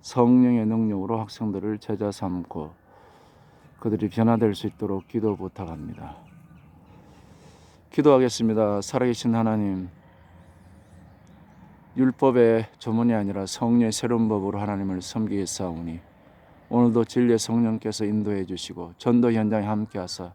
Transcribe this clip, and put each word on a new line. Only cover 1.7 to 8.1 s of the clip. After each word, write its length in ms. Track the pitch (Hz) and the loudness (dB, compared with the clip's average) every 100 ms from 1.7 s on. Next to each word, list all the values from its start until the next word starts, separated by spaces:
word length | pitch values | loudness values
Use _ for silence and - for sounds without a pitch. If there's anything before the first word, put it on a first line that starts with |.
| 104 | -6
제자 340 | - 104 104 | -6 -6 -4
삼고 680 | 98 95 90 82 85 78 87 _ - - - - - - - - - | -4 -6 -6 -8 -10 -12 -14 _ -20 -20 -20 -20 -20 -20 -20 -20 -8
그들이 300 | 117 107 104 | -4 -2 -2
변화될 460 | - 113 113 110 98 | 2 2 4 2 0
수 120 | 107 | -8
있도록 400 | - 104 98 - | -8 -6 -6 -6
기도 300 | 117 107 101 | -4 -2 -4
부탁합니다. 800 | 92 - 90 78 73 - 73 73 - - - - - - - - - - - - - - - - _ | -8 -10 -12 -10 -12 -14 -16 -18 -20 -20 -20 -20 -20 -20 -20 -20 -20 -20 -20 -20 -20 -20 -20 -20 _
기도하겠습니다. 920 | - 147 | 2 6